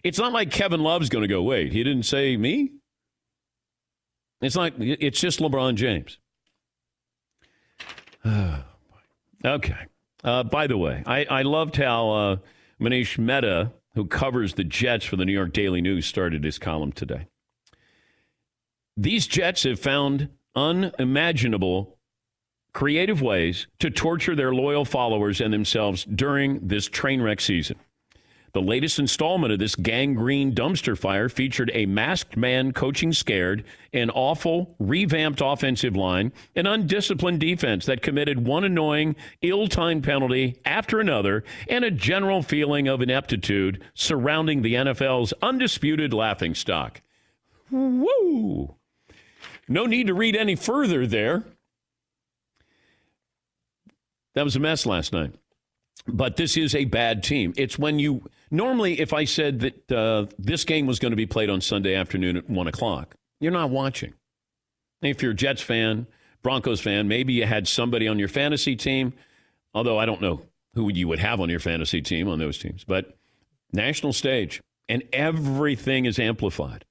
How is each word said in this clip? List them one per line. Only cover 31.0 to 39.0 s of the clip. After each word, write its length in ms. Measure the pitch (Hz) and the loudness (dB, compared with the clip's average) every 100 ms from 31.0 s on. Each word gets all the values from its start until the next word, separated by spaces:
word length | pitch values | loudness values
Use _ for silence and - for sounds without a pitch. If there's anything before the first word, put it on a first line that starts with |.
| 95 98 123 | 0 0 0
featured 400 | - 131 127 117 | -2 -2 -2 -2
a 140 | 117 98 | 0 0
masked 500 | 101 131 185 - 110 | 0 0 -2 -4 -2
man 360 | 123 127 131 | 0 2 0
coaching 420 | - 135 135 165 | 0 -2 0 0
scared, 500 | 156 - 98 90 107 - - - | 0 0 0 0 -2 -6 -18 -6
an 160 | 123 117 | -2 0
awful, 680 | 127 131 160 170 170 180 - | 0 0 0 0 0 -2 -4
revamped 600 | 101 165 202 160 156 135 | -2 0 2 0 0 0
offensive 560 | 139 143 135 120 123 95 | 0 0 0 0 0 0
line, 360 | 92 90 113 - - - | 0 0 -2 -6 -8 -2
an 100 | 190 | 0
undisciplined 760 | 220 165 202 196 156 180 170 | 0 0 0 0 0 0 2
defense 460 | 160 175 127 95 135 | 0 0 0 0 0
that 160 | 123 | -2
committed 460 | - 143 147 131 117 | 0 0 0 0 0
one 160 | 156 | 0
annoying, 520 | 196 170 151 147 | 2 2 2 2